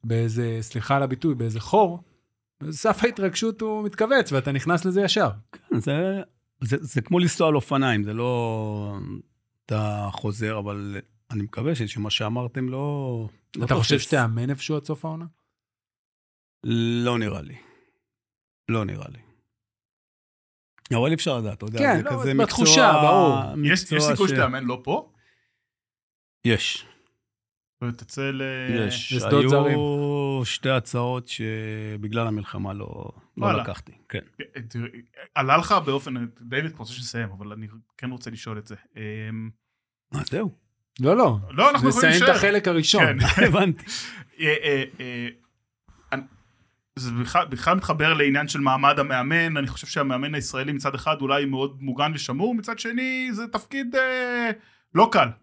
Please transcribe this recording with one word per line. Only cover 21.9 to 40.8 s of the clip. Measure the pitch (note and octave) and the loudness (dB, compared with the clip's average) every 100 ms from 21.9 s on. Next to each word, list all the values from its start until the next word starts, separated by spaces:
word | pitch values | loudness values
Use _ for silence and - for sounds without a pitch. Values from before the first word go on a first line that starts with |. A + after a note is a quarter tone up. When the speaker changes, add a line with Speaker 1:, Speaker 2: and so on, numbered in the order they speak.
| G3 | 2
Speaker 2:
זה | |
Speaker 1:
לא, | - | 0
Speaker 2:
כזה | - - | -2 0
Speaker 1:
בתחושה, | - A3 - - - B3 | 2 2 4 6 8 8
Speaker 2:
מקצוע, | D#3 | 6
Speaker 1:
ברור. | D3+ F#3+ E3 C#3 C3+ C#3+ D3 | 6 6 6 4 -2 -2 2
Speaker 3:
יש, | F3 | 2
Speaker 2:
מקצוע | - D3+ | 2 0
Speaker 3:
יש | |
סיכוי | D3+ C#3+ F#3+ | 2 2 2
Speaker 2:
ש- | |
Speaker 3:
שתאמן | C3+ C3 C3 | 4 2 0
לא | B2+ B2+ | -4 -4
פה? | - G#3 - _ _ _ _ _ _ _ _ _ _ _ _ _ A#2+ | -2 -2 -4 _ _ _ _ _ _ _ _ _ _ _ _ _ 2
Speaker 2:
יש. | A2 - - - _ _ _ _ _ _ _ _ _ | 2 2 -6 -12 _ _ _ _ _ _ _ _ _
Speaker 3:
ותצא | A#2+ A#2+ A2 - C#3 | -8 -8 -12 -8 -6
ל- | C3+ C3+ C3 B2+ A#2+ G#2+ | -4 -6 -6 -4 -2 -2
Speaker 2:
יש. | A2+ - | -4 -4
Speaker 1:
לשדות | B2+ A2+ C#3+ | -2 4 4
Speaker 2:
היו | C3 | 6
Speaker 1:
זרים. | C#3+ C#3+ D3 D3 C#3+ C#3+ C#3+ C#3 C3+ A#2+ | 6 4 2 0 0 -2 -2 -2 -2 -2
Speaker 2:
שתי | - C3 | -4 0
הצעות | C3 - B2 A#2+ B2+ B2 | 0 0 -4 -2 -4 -8
שבגלל | - A2 A2 A2 G#2+ G#2+ G#2+ G#2 A2+ A#2 | -8 -6 -6 -8 -8 -10 -8 -4 -2 -2
המלחמה | G#2+ G2 G2 G2 | -2 -6 -8 -8
לא, | G2 G2+ - - - _ - | -8 -12 -12 -14 -18 _ -4
לא | G2+ | -2
Speaker 3:
וואלה. | - | 0
Speaker 2:
לקחתי, | A2+ F#2 - - _ | -4 -10 -14 -20 _
כן. | - - _ - C#3 | -12 -12 _ -16 -14
Speaker 3:
אה, | A2+ | -12
תראה, | A#2 A#2+ A#2 A#2+ - - D3 | -10 -10 -14 -20 -20 -6 -2
עלה | C3+ D#3 | 4 4
לך | E3 G3+ D3 | 4 0 2
באופן... | C3+ C#3 B2+ A#2 _ | -4 -4 -8 -8 _
דיוויד, | A#2+ C3 D#3 | -6 -4 -4
אתה | D#3+ | -10
רוצה | G#2+ | -14
שנסיים, | B2 A#2+ A#2+ A2 F#2+ | -10 -8 -6 -8 -8
אבל | G#2 | -14
אני | G#2+ G#2+ A2+ _ - | -14 -14 -16 _ -12
כן | B2+ | -10
רוצה | B2 A#2+ | -10 -12
לשאול | A2+ - G#2+ | -12 -10 -10
את | G#2 | -12
זה. | G#2 _ - | -20 _ -12
אמ, | G#2+ G#2+ A2 A2 A2+ - _ _ _ _ _ C#3+ | -10 -8 -8 -8 -10 -14 _ _ _ _ _ -8
Speaker 2:
אה, | - | -4
זהו. | D#3 G#3+ - _ _ | -4 -4 -8 _ _